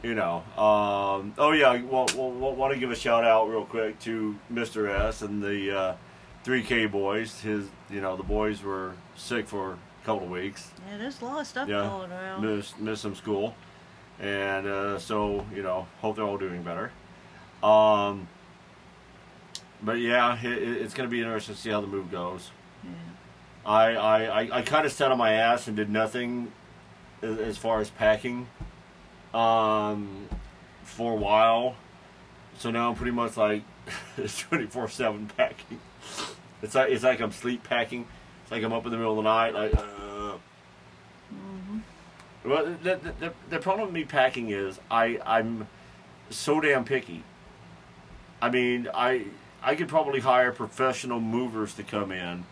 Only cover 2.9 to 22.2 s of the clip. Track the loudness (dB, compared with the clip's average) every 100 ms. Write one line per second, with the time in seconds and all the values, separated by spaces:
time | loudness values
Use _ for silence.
2.9 | -2 2 4 8 6 6 0 -4 -2 -4
3.9 | -4 -6 -4 -4 -6 -8 -6 -4 -2 0
4.9 | 0 0 -2 -6 -4 -2 -2 -2 0 -2
5.9 | -4 -14 -20 -20 -12 -2 0 2 2 2
6.9 | 0 0 0 -4 -8 -4 -4 -4 -14 -12
7.9 | -6 -4 -4 -2 0 0 -2 -6 -6 -8
8.9 | -12 -18 -16 -6 -6 -4 -6 -6 -10 -16
9.9 | -14 -4 -4 -4 -6 -8 -10 -18 -18 -14
10.9 | -10 -10 -10 -8 -8 -8 -8 -2 -2 -2
11.9 | -6 -10 -10 -10 -6 -2 -4 -6 -8 -6
12.9 | -6 -6 -8 -4 -4 -4 -8 -20 -20 -20
13.9 | -20 -20 -10 -6 -4 -2 -2 -2 -4 -2
14.9 | -4 -4 -2 0 -2 -6 -8 -4 -4 -6
15.9 | -6 -6 -2 -2 -2 -4 -6 -8 -6 -8
16.9 | -12 -20 -20 -20 -20 -20 0 8 8 8
17.9 | 6 2 -4 -10 -18 -20 -20 -20 -20 -20
18.9 | -20 -20 -20 -20 -20 -16 -16 -16 -10 -4
19.9 | -2 2 4 4 2 -2 -2 -2 -2 -4
20.9 | -4 -4 -2 -2 -4 -6 -8 -2 -2 -2
21.9 | -6 -6 -6